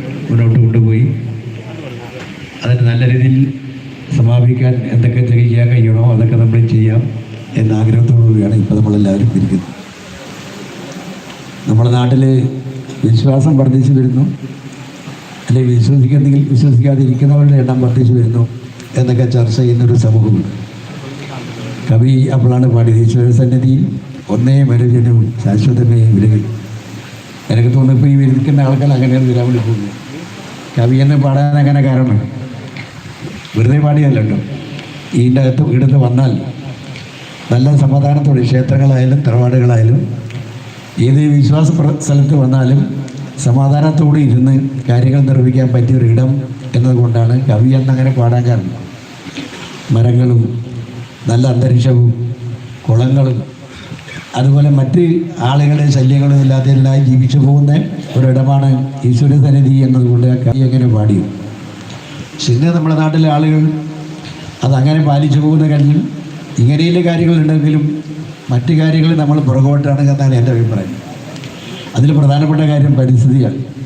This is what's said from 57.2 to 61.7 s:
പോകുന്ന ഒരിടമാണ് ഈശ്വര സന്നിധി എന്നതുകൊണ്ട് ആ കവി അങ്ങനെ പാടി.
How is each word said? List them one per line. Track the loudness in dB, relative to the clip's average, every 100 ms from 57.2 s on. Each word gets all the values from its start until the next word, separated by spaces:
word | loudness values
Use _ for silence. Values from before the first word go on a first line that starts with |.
| 2 2
പോകുന്ന | 4 4 4 2 0 -8 -6 0
ഒരിടമാണ് | 2 2 2 2 2 0 -4 -4 -2
ഈശ്വര | 2 2 4
സന്നിധി | 4 4 4 2 2
എന്നതുകൊണ്ട് | 2 2 2 2
ആ | 0
കവി | 0 0 0
അങ്ങനെ | 2 2
പാടി. | 2 2 0 -2 -8 -14 -14 -16